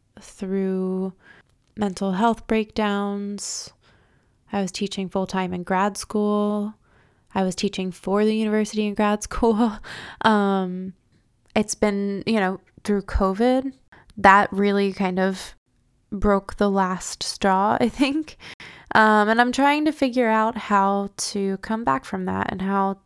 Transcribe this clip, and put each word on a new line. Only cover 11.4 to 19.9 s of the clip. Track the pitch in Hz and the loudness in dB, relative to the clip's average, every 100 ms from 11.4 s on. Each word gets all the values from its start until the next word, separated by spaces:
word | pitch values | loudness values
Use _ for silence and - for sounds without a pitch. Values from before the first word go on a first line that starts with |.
| _ | _
it's | 220 208 | -2 -2
been, | - 214 202 202 196 | 0 0 0 -2 -4
you | - 220 | -2 0
know, | 185 190 _ _ - | 0 -2 _ _ -2
through | 202 | -2
covid, | 196 - 190 190 240 262 269 - _ - - - | 0 0 2 2 2 2 0 -8 _ -20 -20 4
that | 196 196 - | 8 8 6
really | 190 202 202 196 | 2 2 2 0
kind | 190 190 185 | 0 -2 0
of | 190 185 - - _ _ _ _ _ | 0 -2 -10 -18 _ _ _ _ _
broke | 202 208 196 196 - | -2 2 2 0 -2
the | 202 | 0
last | 196 185 185 - - | 2 0 -2 -8 -10
straw, | - - 202 190 208 240 | -10 -2 2 2 2 2
I | 233 | 0
think. | - 269 294 311 - - - - - - | 0 0 0 -6 -12 -20 -20 -20 -18 -2
Um, | - 220 214 208 | 4 6 6 4
and | 226 | 4
I'm | 247 | 2
trying | 247 285 294 | 2 2 4
to | 311 | 0